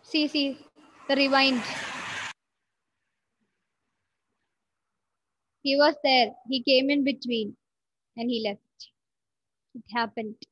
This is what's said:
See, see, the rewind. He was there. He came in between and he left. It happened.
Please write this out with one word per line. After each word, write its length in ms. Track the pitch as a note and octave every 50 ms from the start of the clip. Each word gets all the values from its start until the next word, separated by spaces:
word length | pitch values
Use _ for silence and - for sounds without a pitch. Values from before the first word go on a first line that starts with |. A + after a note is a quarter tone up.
See, 260 | _ - - D#4 D4+ C#4+
see, 300 | - D4+ C#4 C#4 C4 - - - _ _ - - _ - - -
the 80 | C#4
rewind. 440 | C4+ C#4 C4+ C4+ C4+ C4+ C4+ C4 A#3+ G#3+ - - - - - - - - - - - - - - _ _ _ _ _ _ _ _ _ _ _ _ _ _ _ _ _ _ _ _ _ _ _ _ _ _ _ _ _ _ _ _ _ _ _ _ _ _ _ _ _ _ _ _ _ _ _ _ _ _ _ _ _ _ _ _ _ _ _ _ _ _ _ _ _ _
He 100 | C#4 C#4
was 220 | C#4 D4 D4 D4 - -
there. 260 | C4+ C4 B3+ A#3+ G#3 - - - -
He 140 | C4+ C4
came 260 | B3 C#4 C4+ B3+ C4+ C#4
in 140 | D4 C#4+
between 540 | C4+ C#4 C#4 C#4 - A#3+ A#3+ A3+ A3 G#3 - _ _ _ _ _ _ _ _ _ _ _ _
and 140 | A#3 A#3 A#3+
he 140 | B3 A3+ A3
left. 140 | G#3 G3+ - _ _ _ _ - - _ _ _ _ _ _ _ _ _ _ _ _ _ _ _ _ _
It 80 | B3+ - _
happened. 440 | G3 A#3 A3+ A3 _ - A3 G#3+ A3 _ - _